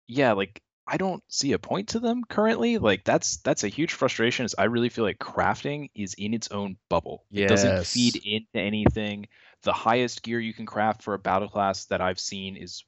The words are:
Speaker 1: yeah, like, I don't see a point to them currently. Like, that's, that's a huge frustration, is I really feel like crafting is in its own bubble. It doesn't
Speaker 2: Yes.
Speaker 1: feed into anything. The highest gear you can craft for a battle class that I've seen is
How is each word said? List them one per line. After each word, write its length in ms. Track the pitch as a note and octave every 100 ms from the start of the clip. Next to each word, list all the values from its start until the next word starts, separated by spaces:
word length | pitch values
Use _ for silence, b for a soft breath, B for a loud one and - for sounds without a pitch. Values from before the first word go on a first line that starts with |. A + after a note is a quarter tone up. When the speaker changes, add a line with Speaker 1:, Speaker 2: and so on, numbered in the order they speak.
| -
Speaker 1:
yeah, 260 | B2+ C3
like, 300 | G2 G2 - _ _ -
I 100 | D#3+
don't 220 | F#3+ F3 -
see 240 | - C#3+
a 80 | G2
point 300 | - D#3+ A3
to 100 | A3+
them 240 | A#3 B3
currently. 560 | A#3 - A3 A3+ A#3 A3+
Like, 240 | A2 F#2+
that's, 360 | - C#3+ - -
that's 260 | B2+ B2
a 40 | G#2
huge 240 | A#2 E3
frustration, 500 | - C3 - A#2 -
is 100 | A2+ -
I 80 |
really 240 | G#2 A#2+ A#2+
feel 140 | -
like 160 | G#2 F#2
crafting 720 | - - F#2 A2 C#3+ D3 C#3+ G#2+
is 180 | G2
in 180 | - G#2
its 160 | A2+ -
own 240 | G2+ G2+ F#2 -
bubble. 360 | E2+ - D#2 _
It 160 | G2+ G2
doesn't 200 | G2+ G2 F#2
Speaker 2:
Yes. 140 | F2
Speaker 1:
feed 240 | B2 A#2+ -
into 360 | G2+ A2 - F#2
anything. 640 | G2 G#2+ G3+ - G#2 G#2 G#2 b b b
The 100 | G2+
highest 500 | - A2+ A2 B2 -
gear 160 | A2+ A#2
you 160 | A2+
can 100 | G#2+
craft 380 | A2 G#2+ A2 -
for 120 | -
a 40 | G2
battle 300 | F#2+ F#2+ G2+
class 380 | G#2 G2 F#2+ -
that 140 | F#2
I've 200 | F#2 F#2
seen 360 | - G2 F#2+ G2
is 280 | F2+ -